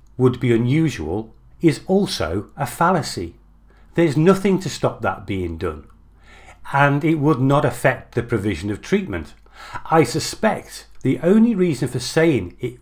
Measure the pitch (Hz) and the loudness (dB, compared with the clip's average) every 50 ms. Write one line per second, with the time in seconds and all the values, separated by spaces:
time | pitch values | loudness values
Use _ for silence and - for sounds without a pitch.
0 | - - - - 127 131 127 127 - 123 117 113 120 123 131 160 160 156 - - | -20 -12 -2 2 2 2 2 2 0 2 2 2 2 2 2 2 0 0 -2 -4
1 | 78 76 85 107 113 113 - _ _ - - - - 165 139 - - - 190 196 | -6 -6 -6 -6 -8 -10 -16 _ _ -20 -6 0 0 0 0 0 -2 0 0 2
2 | 196 - - - 92 78 85 104 101 - - 165 143 123 - - 170 175 190 165 | 0 0 -2 -4 -4 -4 -4 -6 -6 -8 -8 -8 -8 -6 -2 0 2 2 2 0
3 | 123 - - - 90 85 - - _ _ - _ _ - - - - - - 165 | -2 -4 -8 -8 -10 -10 -12 -18 _ _ -20 _ _ -20 -20 -20 -20 -6 0 0
4 | 170 160 131 151 156 185 190 190 - 202 185 170 - 139 - - - 120 - - | 2 2 2 4 4 4 4 4 2 0 0 0 -2 -4 -6 -4 -4 -4 -4 -4
5 | 110 95 90 - - - 101 95 90 85 85 82 92 85 76 76 73 - - - | -4 -6 -6 -6 -6 -6 -6 -4 -4 -6 -6 -6 -6 -6 -8 -8 -14 -20 -20 -20
6 | _ _ _ _ - - - - - - - - - - - 139 143 143 139 143 | _ _ _ _ -20 -20 -20 -20 -20 -20 -20 -18 -8 -2 0 2 4 4 2 2
7 | 147 151 165 156 135 151 160 120 131 135 143 147 151 135 123 - - 139 123 - | 2 0 0 2 2 2 2 4 2 2 4 2 2 0 -2 0 0 0 0 -2
8 | - - - 120 117 - 120 107 95 107 98 80 92 104 104 92 - - 185 208 | -6 -8 -6 -6 -4 -2 -2 -2 -2 -2 -4 -4 -4 -6 -6 -8 -4 -2 -2 -2
9 | - 90 98 85 78 - - - - - - - - - - - - - 156 165 | -2 -2 -8 -8 -10 -12 -18 -20 -20 -20 -20 -20 -18 -16 -16 -12 -4 2 4 4
10 | 147 - - 160 - - - - - 214 185 - - - - - - - - - | 4 4 0 -4 -6 -6 -6 -2 -2 -2 -2 -2 -8 -14 -18 -20 -20 -20 -12 -4
11 | - 131 - - - 175 202 220 226 240 226 180 180 175 147 - 151 123 - 131 | -2 -2 -2 2 2 4 6 6 6 4 4 2 2 0 0 -2 -4 -4 -4 -6
12 | - - - 160 160 170 147 110 92 87 - - - 117 - - | -6 -2 0 2 4 4 2 2 -2 -6 -10 -10 -10 -10 -10 -12